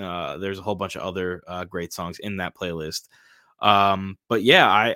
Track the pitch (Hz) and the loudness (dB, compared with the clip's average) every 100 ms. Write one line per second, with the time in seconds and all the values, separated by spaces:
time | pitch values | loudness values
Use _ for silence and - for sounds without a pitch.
0 | 95 87 76 71 98 98 92 98 95 - | -8 -6 -8 -6 -8 -6 -6 -6 -6 -8
1 | 95 92 90 90 - 90 90 90 85 - | -8 -6 -6 -6 -10 -10 -8 -8 -8 -8
2 | 87 87 104 95 90 - 90 82 78 - | -10 -10 -10 -6 -8 -6 -6 -6 -8 -10
3 | - _ _ _ _ _ 107 101 98 98 | -12 _ _ _ _ _ 4 6 4 2
4 | 95 92 - 113 110 180 127 101 113 | -4 -10 -2 2 6 6 8 6 4